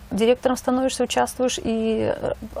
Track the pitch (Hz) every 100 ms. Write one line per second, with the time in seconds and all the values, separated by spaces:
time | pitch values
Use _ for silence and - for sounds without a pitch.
0 | - 196 226 247 269 254 - 254 262 -
1 | 247 - 247 - 254 - - 226 220 220
2 | 214 - - - 220 -